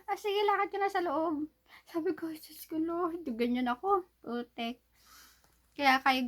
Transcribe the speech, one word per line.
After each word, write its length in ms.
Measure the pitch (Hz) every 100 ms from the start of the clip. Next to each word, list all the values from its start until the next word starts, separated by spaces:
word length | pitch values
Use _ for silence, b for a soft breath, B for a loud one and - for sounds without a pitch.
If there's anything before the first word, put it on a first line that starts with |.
| -
"Ah, 80 |
sige, 320 | 392 427 403 415
lakad 240 | 392 403
ka 80 | 403
na 160 | 392
sa 80 | 392
loob." 480 | 349 277 320 294 302 _ _ B -
Sabi 240 | 339 320
ko, 160 | 320 330
"Diyos 400 | 311 - 311 -
ko, 80 | 320
Lord, 480 | 330 339 349 339 311
ganyan 320 | 226 240 247 247
ako." 400 | 247 392 403 359 _
Putek. 560 | - 240 240 - 233 247 _ B B B B B B _ _
Kaya 240 | - 277 262 277
kayo, 160 | 262